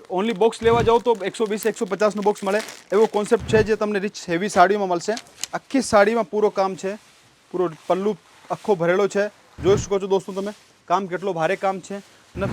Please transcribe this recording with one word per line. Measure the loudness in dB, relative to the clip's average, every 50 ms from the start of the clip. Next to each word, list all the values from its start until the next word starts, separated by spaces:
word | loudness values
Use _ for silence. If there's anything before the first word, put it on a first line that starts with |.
| -10 -6
only | -4 -2 -2 -2 0 2
બોક્સ | 2 2 2 2 2
લેવા | 2 4 4 4
જાઓ | 4 4 4
તો | 4 2 0 0 -2
એકસો | -6 -4 -2 -2
વીસ, | -2 -2 -2 -2
એકસો | -2 -2 -2 -4
પચાસનું | -4 -2 0 0 0 0 0 0
બોક્સ | 0 0 0 -2
મળે, | -2 -2 -2 -2 -6 -14 -16 -8 -2 2
એવો | 2 2
કોન્સેપ્ટ | 4 2 -2 0 0 0 0 0 2
છે | 2 2 2
જે | 2 0
તમને | -2 -2 -2 -2 -2
રિચ | -4 -4 -8 -8 -6 -4
હેવી | -4 -2 -2 0
સાડીઓમાં | 4 4 4 4 4 0 0 -2
મળશે. | -2 -4 -2 -4 -6 -6 -8 -16 -14 -14 -14 -10 -10
આખી | -12 _ -2 -2 -2 0
સાડીમાં | 4 6 6 6 6 4 0 -2 -2
પૂરો | -2 0 0 0
કામ | 2 0 -2 -2 -2
છે, | -4 -6 -8 -8 -8 -14 -20 _ _ _ _ _ _ _ _
પૂરો | -4 -2 -2 -2 -4 -8 -2
પલ્લુ | -2 0 0 0 -2 -2 -4 _ _ _ -20 -10 -10
આખો | -10 -6 0 0 0
ભરેલો | 2 2 2 2 2 2 0
છે. | 0 -2 -2 -2 -6 _ _ _ -12 -2 2
જોઈ | 2 2
શકો | 2 2 -2 -2 -2
છો | 0
દોસ્તો | 0 -2 -2 -2 -4 -8
તમે, | -6 -6 -8 -8 -12 _ _ _ _ _
કામ | -2 0 0 0
કેટલો | -2 -8 -6 -4 -4 -4
ભારે | -2 0 -2 -2
કામ | 0 -2 -4 -4 -4
છે. | -8 -12 -14 -14 -14 -18 -20 -20 _ _ -8
અને | -6 -6 -4